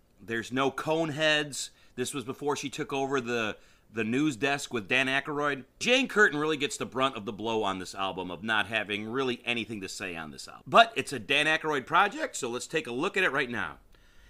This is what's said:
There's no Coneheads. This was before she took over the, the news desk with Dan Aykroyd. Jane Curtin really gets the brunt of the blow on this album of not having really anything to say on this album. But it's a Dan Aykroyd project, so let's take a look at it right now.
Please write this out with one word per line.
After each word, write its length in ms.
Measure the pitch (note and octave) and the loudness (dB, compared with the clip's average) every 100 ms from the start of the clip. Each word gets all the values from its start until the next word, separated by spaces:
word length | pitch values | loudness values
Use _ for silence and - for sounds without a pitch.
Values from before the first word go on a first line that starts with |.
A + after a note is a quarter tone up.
| _ _ | _ _
There's 280 | F#2 A2+ G#2+ | -6 -4 -2
no 180 | B2+ C3+ | 0 0
Coneheads. 1000 | - - D#3+ E3 C#3+ D#3 D3+ D3 C3 - - - - | 0 0 0 0 0 2 2 0 -6 -10 -12 -12 -6
This 180 | B2 | -4
was 100 | C#3+ | -4
before 320 | A#2 C3 C#3+ C#3 | -6 -4 -2 -2
she 140 | C#3 | -4
took 240 | - D3 | -6 -4
over 260 | C#3 C3+ C#3 | -2 0 0
the, 380 | A#2 A#2+ A2 F2+ - - _ | 0 -2 -2 -6 -14 -20 _
the 120 | G#2+ | -4
news 320 | A2 B2+ D#3 A#2 | 0 2 2 0
desk 380 | C#3 C#3+ - | 0 -2 -4
with 140 | A#2+ G2 | -6 0
Dan 180 | B2+ C3+ | 2 2
Aykroyd. 600 | C3+ C#3 D3 D3 C#3 B2 - | 0 -2 -2 -2 -2 -6 -4
Jane 280 | G3+ B3+ B3+ | 2 2 4
Curtin 320 | G3+ G#3 D3 | 4 4 4
really 180 | D3+ D#3 | 0 0
gets 180 | C#3 - | -2 -4
the 120 | A2+ | -6
brunt 280 | A2+ C3+ A2+ | 0 0 0
of 100 | G#2 | -6
the 80 | |
blow 280 | G2+ G#2+ A2+ | -4 -2 0
on 160 | G2+ F#2+ | 0 -2
this 160 | F2+ | -6
album 380 | G2 F#2+ F2+ F2+ | -4 -4 -4 -6
of 120 | E2+ | -6
not 220 | G#2+ A2 G2+ | 0 0 2
having 420 | A2 G2+ G#2 G#2+ | -2 -2 -4 -4
really 360 | B2 C3+ A#2+ - | -2 -2 -2 -2
anything 360 | A#2 G#2+ A2+ | -4 -4 -6
to 60 | F#2+ | -8
say 280 | - G2 E2+ | -8 -8 -8
on 160 | D#2 | -10
this 160 | C2+ - | -12 -16
album. 160 | - - | -16 4
But 260 | E3 A3+ - | 8 8 4
it's 180 | C3 | -4
a 60 | C3 | -6
Dan 260 | F#2+ C#3 D3+ | 0 2 4
Aykroyd 400 | D#3 D#3 D3 A#2+ | 2 2 -2 2
project, 500 | E3 G3+ C#4+ D4+ - | 4 4 2 -6 -4
so 140 | B2 | -4
let's 160 | A#2+ - | -4 -4
take 220 | D#3+ B2 | -4 -2
a 40 | |
look 240 | A#2+ D#3+ - | -2 0 2
at 80 | |
it 80 | F#3 | 2
right 180 | C3+ C3 | 2 0
now. 280 | A#2 F2 C2+ - - - - - | -2 -4 -8 -18 -20 -20 -20 -20